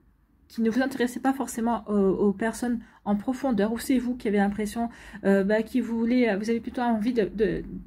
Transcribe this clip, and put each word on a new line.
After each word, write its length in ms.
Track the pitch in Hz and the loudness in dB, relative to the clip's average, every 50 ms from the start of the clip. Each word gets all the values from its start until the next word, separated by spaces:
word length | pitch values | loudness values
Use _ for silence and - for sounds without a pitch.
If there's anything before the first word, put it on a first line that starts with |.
| _ _ _ _ _ _ _ _ _ _ | _ _ _ _ _ _ _ _ _ _
qui 140 | - 226 226 | -6 -2 0
ne 80 | 226 | 0
vous 100 | 214 254 | 2 2
intéressez 400 | 262 262 - - 240 247 - 247 | 0 0 0 -2 -2 -2 -2 -2
pas 140 | - 269 269 | -2 -2 0
forcément 500 | 269 247 233 - 233 220 240 233 - - | -2 -4 -6 -4 -4 -2 -2 -2 -2 -2
aux, 420 | - 208 202 196 190 180 - 208 202 | -2 0 2 2 2 2 2 2 2
aux 40 | 196 | 2
personnes 480 | 190 226 226 220 - 254 240 240 233 - - - _ - | 0 -2 -4 -2 -2 -2 -2 -2 -4 -6 -10 -20 _ -4
en 100 | 202 208 | -2 -2
profondeur, 600 | 208 - - 254 254 - 269 240 196 - 220 233 | 0 0 -2 -4 -2 0 0 2 2 2 0 0
ou 40 | 226 | -2
c'est 200 | - - 269 247 | 0 0 0 2
vous 180 | 240 240 247 | 0 0 -4
qui 100 | 247 - | -4 -2
avez 120 | 226 202 208 | 0 2 2
l'impression, 500 | 196 202 202 208 214 208 - 233 233 233 - - - - - 208 - | 2 2 0 -2 -4 -4 -4 -4 -6 -6 -6 -12 -18 -18 -12 -2 2
euh, 200 | 196 196 196 190 | 4 4 4 4
bah, 180 | 196 214 220 220 | 4 2 2 2
qui 200 | - - 254 220 | 0 0 -2 0
vous 160 | 214 233 226 | 0 -2 0
voulez, 360 | 233 226 247 254 247 226 196 | 0 2 4 4 4 4 2
vous 120 | 196 220 226 | 0 0 0
avez 120 | 233 233 | -2 -2
plutôt 200 | 226 240 - 269 | -4 -6 -4 -2
envie 320 | 240 240 226 220 202 254 247 | 0 0 0 2 0 0 0
de, 120 | 233 196 | 0 0
de, 380 | - - 196 220 180 160 160 165 - - - - | 0 0 0 0 0 0 -2 -6 -8 -10 -12 -14